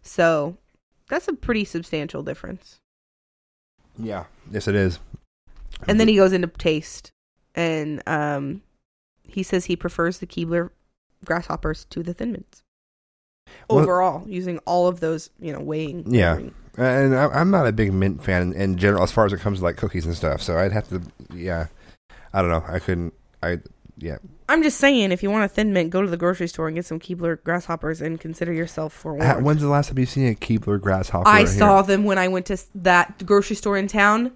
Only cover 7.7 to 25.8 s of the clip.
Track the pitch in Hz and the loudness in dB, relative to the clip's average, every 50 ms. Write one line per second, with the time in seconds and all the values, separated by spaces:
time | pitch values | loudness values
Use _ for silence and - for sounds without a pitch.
7.7 | 160 156 151 151 151 - - - 156 151 151 147 147 139 139 135 160 202 _ _ | -2 -2 -4 -6 -8 -8 -4 -4 -2 -2 -2 -2 -2 -4 -4 -6 -8 -10 _ _
8.7 | _ _ _ _ _ _ _ _ _ _ _ - - 196 185 - 196 180 175 - | _ _ _ _ _ _ _ _ _ _ _ -10 -8 -8 -4 -2 -2 -2 0 -2
9.7 | 175 - - 175 - - 170 170 180 - 185 - - 175 170 165 170 170 170 175 | -4 -4 -4 -6 -2 0 -2 -2 -2 -6 -14 -10 -8 -8 -4 -2 -2 -2 -2 -4
10.7 | _ _ _ _ _ _ _ _ _ _ - - 160 170 170 - 165 156 - 156 | _ _ _ _ _ _ _ _ _ _ -6 -4 -4 -4 -4 -6 -8 -6 -4 -6
11.7 | 156 - - _ - 175 165 175 175 - - 240 208 - - _ _ _ _ _ | -6 -6 -12 _ -12 -10 -8 -8 -8 -6 -8 -8 -8 -10 -14 _ _ _ _ _
12.7 | _ _ _ _ _ _ _ _ _ _ _ _ _ _ _ - - - - - | _ _ _ _ _ _ _ _ _ _ _ _ _ _ _ -20 -20 -20 -2 2
13.7 | 220 143 156 185 180 180 185 180 147 156 190 214 196 180 185 180 175 - _ - | 4 4 6 4 4 2 2 2 0 -4 -10 -8 -8 -6 -6 -6 -6 -6 _ -2
14.7 | 175 180 175 180 180 175 170 160 160 156 - - _ _ - 160 147 139 143 147 | 0 2 2 2 0 -2 -4 -4 -4 -4 -8 -14 _ _ -12 -10 -10 -8 -8 -6
15.7 | 151 156 160 143 175 175 - - 123 113 90 85 82 73 62 64 - - - - | -6 -6 -6 -6 -8 -10 -2 2 4 4 4 4 2 0 -4 -12 -16 -18 -20 -18
16.7 | - - 123 131 123 135 139 135 131 127 143 147 - 143 170 190 196 180 143 113 | -4 0 0 2 4 4 4 4 4 4 2 2 2 2 2 4 4 4 2 2
17.7 | 107 110 110 98 95 95 95 98 85 69 - - 92 90 90 87 - 85 98 95 | 2 2 0 2 2 2 2 0 -2 -2 -2 0 0 0 0 0 -2 -2 -2 -2
18.7 | 92 87 95 101 101 90 90 87 - 117 107 98 98 85 85 104 98 92 92 87 | 0 2 2 4 4 4 2 2 4 2 2 2 2 -2 -4 -4 -4 -2 -2 -2
19.7 | 85 - - - - 90 80 85 82 - - 78 71 - - - 85 80 95 98 | -2 -2 -6 -4 -4 -4 -4 -4 -4 -2 -2 -2 -2 -2 -4 -2 0 0 0 0
20.7 | 101 107 - - 92 90 85 80 _ - 64 - - 87 85 92 85 82 80 - | 0 -4 -4 -4 -8 -8 -8 -10 _ -20 -20 -18 -14 -10 -6 -4 -4 -4 -4 -6
21.7 | - - - - - _ _ _ - - - - - 98 92 87 85 80 82 - | -10 -20 -20 -20 -20 _ _ _ -20 -20 -20 -4 -2 0 2 2 0 0 -2 -4
22.7 | 87 92 - - 92 85 87 82 _ _ _ _ _ _ - 85 87 82 - - | -6 -6 -4 -4 -4 -4 -4 -8 _ _ _ _ _ _ -6 -6 -6 -6 -8 -18
23.7 | - _ _ - _ - 78 82 73 - - - - - - - 285 330 311 302 | -20 _ _ -20 _ -14 -12 -12 -12 -12 -14 -20 -20 -14 -4 0 0 2 2 0
24.7 | - - 285 277 277 240 202 190 180 175 202 196 208 220 208 196 - - 214 208 | 2 2 2 4 4 4 2 0 0 -2 -2 -2 0 0 -2 -2 0 -2 0 2
25.7 | 196 185 | 2 0